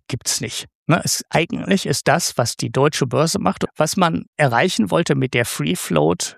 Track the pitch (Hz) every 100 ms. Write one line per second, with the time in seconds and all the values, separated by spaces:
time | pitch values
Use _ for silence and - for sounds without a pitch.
0 | - 123 - - 110 - - _ - 175
1 | - - - 151 170 - - 190 - 139
2 | - 156 - - 117 - 113 - 147 -
3 | - 131 160 - - - - - 156 -
4 | 170 170 - - 143 117 180 - 196 165
5 | 170 143 131 123 117 - 151 180 - 160
6 | 156 175 -